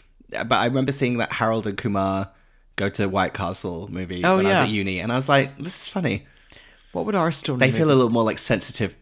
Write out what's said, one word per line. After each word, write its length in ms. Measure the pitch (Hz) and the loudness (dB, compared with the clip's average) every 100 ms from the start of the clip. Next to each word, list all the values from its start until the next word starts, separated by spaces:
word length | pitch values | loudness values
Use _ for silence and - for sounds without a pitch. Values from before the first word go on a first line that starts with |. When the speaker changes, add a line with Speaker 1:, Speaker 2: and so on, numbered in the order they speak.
| _ _ - - | _ _ -14 -10
Speaker 1:
Uh, 80 | |
but 120 | 117 113 | 0 2
I 100 | 120 | 2
remember 260 | 131 131 | 2 0
seeing 260 | 135 127 120 | 0 0 0
that 140 | - | -2
Harold 340 | - 113 113 104 | 0 0 0 -2
and 100 | 98 | -4
Kumar 520 | 110 98 95 95 95 _ _ _ _ - | -2 0 0 -2 -4 _ _ _ _ -4
Go 100 | 98 | -2
to 180 | - 98 | 0 0
White 260 | 95 92 | 0 0
Castle 540 | - 90 95 92 85 98 | -2 -6 -4 -6 -8 -8
movie 320 | 90 87 90 | -8 -6 -2
Speaker 2:
Oh, 140 | 175 190 | 2 2
Speaker 1:
when 80 | 196 | 4
I 40 | |
was 80 | 185 | 2
Speaker 2:
yeah. 40 | 120 | 2
Speaker 1:
at 40 | |
uni, 300 | 107 98 92 | 0 -2 -2
and 100 | 110 | -2
I 40 | 123 | -2
was 120 | 135 | 4
like, 280 | 139 - - | 2 2 -4
"This 240 | 170 - | -10 -8
is 40 | - | -6
funny." 380 | 196 151 98 - _ _ - - _ _ | -4 -2 -4 -6 _ _ -20 -20 _ _
Speaker 2:
What 120 | 170 202 | -6 -2
would 100 | 202 | 0
our 160 | 165 | 0
stoner 280 | 165 - 127 | 0 -2 0
Speaker 1:
They 120 | 131 | 2
feel 120 | 113 | 4
a 20 | 156 | 4
Speaker 2:
movies? 120 | 135 | 6
Speaker 1:
little 120 | 120 | 4
more 120 | 117 | 4
like 140 | 110 - | 2 0
sensitive, 560 | - 107 - - 98 - | 0 0 0 -2 -4 -6